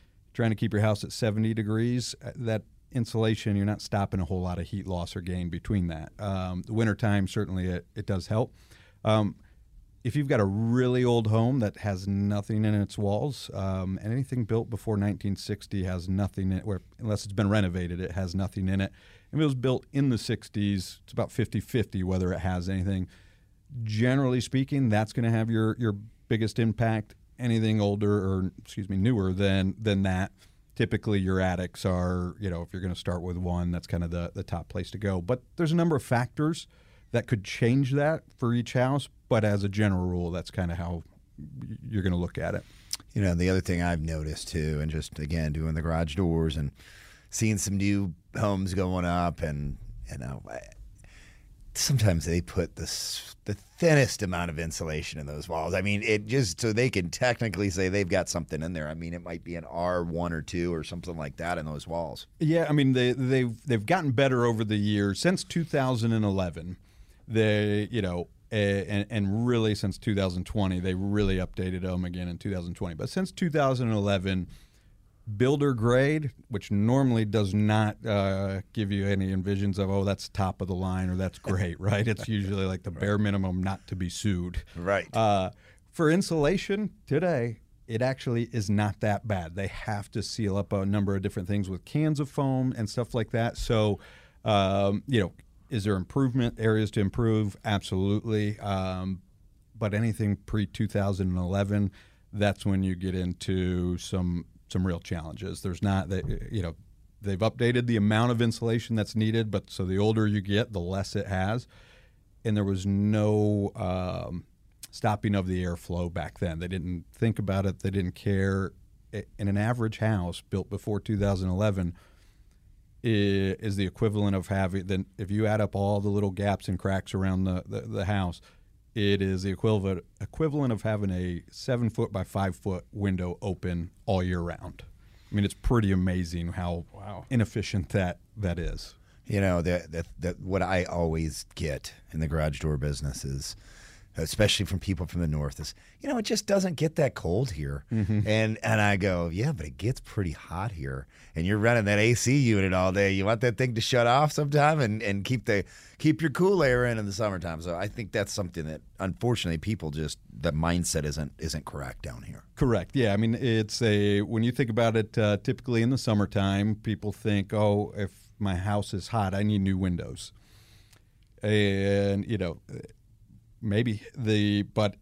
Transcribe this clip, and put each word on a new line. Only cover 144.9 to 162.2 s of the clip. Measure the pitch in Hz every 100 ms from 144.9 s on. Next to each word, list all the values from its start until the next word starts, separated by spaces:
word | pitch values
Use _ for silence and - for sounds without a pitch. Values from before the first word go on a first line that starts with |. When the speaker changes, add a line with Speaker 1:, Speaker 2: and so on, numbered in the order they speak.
| 87 85
Speaker 2:
from | 90
the | 82
north, | 76 73 -
is, | 76 - - -
you | 277
know, | 254
"It |
just | 214 220
doesn't | - 202 185
get | 151 156 165
that | 135
cold | - 82 92 135
here." | 78 69 71 -
Speaker 1:
Mm-hmm. | 110 95 107 104
Speaker 2:
And, | 107 110 110
and | 113 110
I | 104 98
go, | 98 90 85
"Yeah, | 85 139
but | 131
it | 76 65
gets | 107 -
pretty | - - 90
hot | - - 85 107
here. | 90 67 65 - - - 78
And | 87
you're | 107
running | 113 120
that | 104 104
A | 110
C | 117 120 143
unit | 123 104 95
all | 92 92
day. | 95 98
You | 95
want | 98 113
that | 123 107
thing | 127 113
to |
shut | - 127 117
off | 131 151
sometime | - 147 147 147 156
and, | 117 107
and | 110 101
keep | 95 123
the, | - 101 - - - -
keep | 156 156
your | 160
cool | 131 185 196
air | 143 123 123
in, | 110
in | 104
the |
summertime." | 95 107 95 87 80
So | 87 85
I | 101
think | 95 95
that's | 113 95
something | - 90 85 78
that, | 78 - -
unfortunately, | 95 85 123 117 90 82
people | 101 110 78
just, | 73 78 - - 57
the | 80
mindset | 76 82 87 82 78
isn't, | 73 73 71 -
isn't | 80 78
correct | - 73 65 -
down | - 58